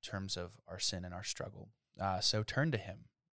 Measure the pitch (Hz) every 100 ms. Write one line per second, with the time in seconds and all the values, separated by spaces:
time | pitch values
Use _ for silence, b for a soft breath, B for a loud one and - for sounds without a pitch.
0 | - 98 95 90 87 - - 90 - 92
1 | 90 87 - - - 98 104 _ _ -
2 | 95 92 - 107 107 - 160 107 92 85
3 | - _ _